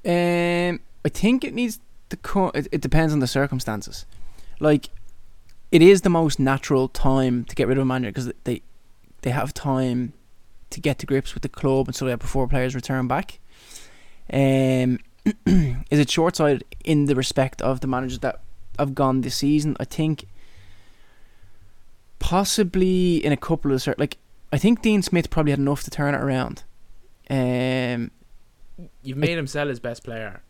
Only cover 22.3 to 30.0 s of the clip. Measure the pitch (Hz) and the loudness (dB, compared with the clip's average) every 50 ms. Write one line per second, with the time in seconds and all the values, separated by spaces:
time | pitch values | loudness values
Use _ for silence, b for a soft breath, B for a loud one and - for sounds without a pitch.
22.3 | 170 185 202 - - - 208 175 - 190 185 185 185 180 180 180 170 160 - 151 | 2 2 2 2 2 2 0 2 4 2 4 4 4 4 4 4 2 2 2 2
23.3 | 143 - - - 165 156 - 143 135 131 - 147 - - 147 175 - _ _ _ | 0 0 0 -2 -2 0 2 0 0 0 0 -2 0 0 -2 -2 -2 _ _ _
24.3 | - - - - - 135 - 214 240 - - 220 214 202 180 - - 170 160 - | -20 -20 -8 -4 -2 2 4 4 4 4 2 2 2 2 2 2 0 0 0 2
25.3 | - 160 156 147 139 139 139 139 143 139 - - - - 147 143 143 135 - 139 | 0 2 2 2 2 2 0 0 0 -2 -4 -8 -4 -2 -2 0 0 -2 -2 -2
26.3 | 131 131 131 - - - - - - - - - - - - - - _ - - | -2 -2 -2 -4 -6 -12 -14 -18 -18 -20 -20 -18 -18 -18 -18 -20 -20 _ -8 -4
27.3 | 139 135 127 123 123 123 127 131 127 131 127 123 123 120 117 - - _ - - | -2 0 0 0 0 0 0 0 0 -2 -2 -2 -4 -4 -6 -8 -10 _ -20 -20
28.3 | - - - - _ _ - - - - 175 - _ - - 135 131 139 151 160 | -20 -20 -20 -20 _ _ -18 -16 -16 -16 -16 -18 _ -16 -12 -10 -2 0 0 0
29.3 | 170 165 147 131 - 147 147 143 127 117 - 120 117 - | 0 -2 -4 -4 -4 -4 -2 -2 -4 -6 -6 -8 -10 -10